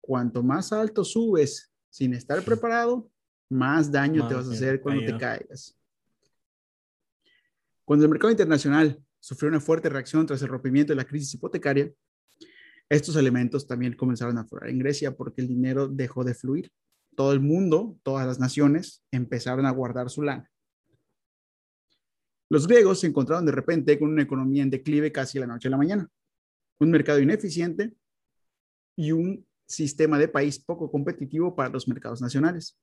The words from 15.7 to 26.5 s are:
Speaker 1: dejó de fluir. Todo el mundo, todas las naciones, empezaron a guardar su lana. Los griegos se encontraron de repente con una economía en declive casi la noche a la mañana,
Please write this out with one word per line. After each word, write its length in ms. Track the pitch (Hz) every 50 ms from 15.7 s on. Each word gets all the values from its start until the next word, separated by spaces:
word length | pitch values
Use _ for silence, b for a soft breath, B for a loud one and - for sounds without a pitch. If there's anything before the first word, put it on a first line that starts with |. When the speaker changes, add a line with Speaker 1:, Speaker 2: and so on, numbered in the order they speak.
| 131 135 139 135
Speaker 1:
dejó 360 | 139 135 131 123 - 127 127
de 100 | 127 123
fluir. 360 | - - 127 135 160 185 - _ _ _ _ _ _ _ _ _
Todo 160 | - 135 139 139
el 80 | 135
mundo, 580 | 135 143 156 180 196 180 156 165 214 226 180 _ _
todas 240 | 139 135 135 131
las 120 | 131 127 127
naciones, 640 | 127 127 - 147 147 143 143 165 185 - - _ _ _
empezaron 560 | - 127 123 113 127 120 - 127 127 131 139
a 40 | 135
guardar 400 | 127 131 131 120 120 127 123 127
su 120 | - - 147
lana. 280 | 143 135 117 - _ _ _ _ _ _ _ _ _ _ _ _ _ _ _ _ _ _ _ _ _ _ _ _ _ _ _ _ _ _ _ _ _ _ _ _ _ _ _ _ _
Los 160 | 156 151 139
griegos 340 | 175 240 240 214 190 190 185
se 60 | -
encontraron 400 | 175 143 147 131 117 156 175 175
de 60 | 156 135
repente 460 | 131 120 - 170 165 139 147 147 143
con 120 | 151 147
una 120 | 151 156 143
economía 400 | - 139 135 131 131 135 143 139
en 80 | 135
declive 400 | 131 131 135 156 147 147 151 151 147
casi 260 | 143 135 127 - 139
la 80 | 131
noche 220 | 120 120 120 - 131
a 20 |
la 60 | 135
mañana, 320 | 135 143 165 202 208 175 - _ _ _ _ _ _ _ _